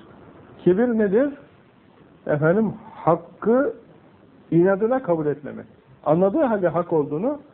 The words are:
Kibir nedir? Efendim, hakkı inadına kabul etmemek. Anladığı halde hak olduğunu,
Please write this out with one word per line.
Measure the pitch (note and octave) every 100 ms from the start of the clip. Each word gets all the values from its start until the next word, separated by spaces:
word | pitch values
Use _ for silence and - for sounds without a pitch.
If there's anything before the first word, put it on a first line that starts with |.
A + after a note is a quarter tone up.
| - - - - - -
Kibir | - F3+ B3
nedir? | A3 G#3 G3+ C#4+ C#4 - _ _ _ _ _ - _ -
Efendim, | D3 D#3 F#3+ G#3+ - -
hakkı | - - E3+ - - - A#3+ D4 - - - - _ _ - -
inadına | D#3+ F#3 G3 A3 C4
kabul | C4 E3 D3+
etmemek. | C#3 B2+ A2 G#2+ - _ - -
Anladığı | E3 F#3+ D4
halde | C#4 G#3+ F3+
hak | D#3 F3
olduğunu, | D#3+ C#3 D3+ A3+ D4 -